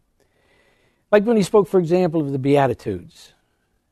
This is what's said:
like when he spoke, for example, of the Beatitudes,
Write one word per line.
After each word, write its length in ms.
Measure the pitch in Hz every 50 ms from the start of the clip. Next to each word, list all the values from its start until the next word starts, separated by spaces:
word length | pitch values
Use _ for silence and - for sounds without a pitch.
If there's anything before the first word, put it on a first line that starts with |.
| _ _ _ _ _ _ _ _ _ _ _ _ _ _ _ _ _ _ _ _ _ _
like 120 | 208 214 202
when 140 | 233 233
he 60 | 220 185
spoke, 240 | - - 208 185
for 120 | - - 190
example, 420 | 175 151 175 185 185 170 156 165
of 100 | 147 139
the 80 | 139 135
Beatitudes, 960 | 131 139 143 143 135 127 120 - - 117 98 87 - 82 - - - - _ _ _ _ _ _ _ _ _ _ _ _